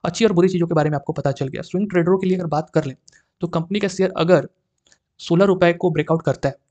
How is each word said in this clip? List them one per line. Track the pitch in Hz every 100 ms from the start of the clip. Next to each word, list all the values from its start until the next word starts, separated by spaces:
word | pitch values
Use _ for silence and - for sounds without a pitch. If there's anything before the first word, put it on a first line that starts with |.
अच्छी | 180 170 226
और |
बुरी | 175 180
चीज़ों | 180 170
के |
बारे | 160 151
में | 147
आपको | -
पता | 160 143
चल | 139 135
गया। | -
स्विंग | - 180 202
ट्रेडरों | 180 170 190
के | 190
लिए | 180
अगर | 170
बात | 147 156
कर | 165 147
लें | 127 _ _ _ _
तो | 170
कंपनी | 170 165 202
का | 202
शेयर | 185 185 185
अगर | 165 170 139 _ _ _ _ _ _ _
सोलह | - 170 196
रुपये | 185 175 170
को | 180
ब्रेकआउट | 151 156 160
करता | - 135 139
है | 135 _